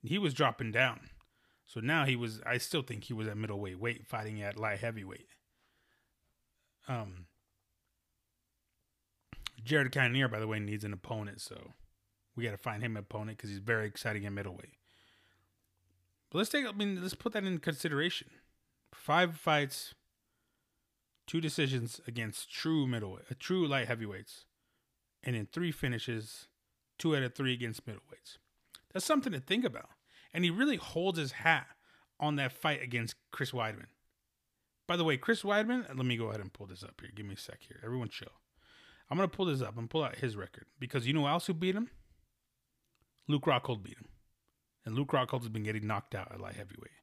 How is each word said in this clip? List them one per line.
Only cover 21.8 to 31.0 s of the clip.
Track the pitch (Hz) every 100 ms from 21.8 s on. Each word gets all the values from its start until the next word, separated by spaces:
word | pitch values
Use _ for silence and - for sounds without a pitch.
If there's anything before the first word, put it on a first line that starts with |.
| 117 - -
against | 120 113 104 -
true | - 160 160 135
middleweight, | 120 104 95 -
uh, | 131
true | - 185 160
light | 139 113
heavyweights, | 117 110 95 - - - _ _ _ _ _ _ _
and | - 120
in | 107
three | - 175
finishes, | 151 139 120 - 113 107 - - _ _ _ _ _
two | 165 151
out |
of | 131 -
three | 131
against | 123 120 110 -
middleweights. | 104 _ - - - _ _ _ - _
That's | 190 -
something | 302 262
to | 160
think | 131 202
about. | 240 117 - - _ - -
And | 170
he | 175
really | 175 277 220
holds | - 165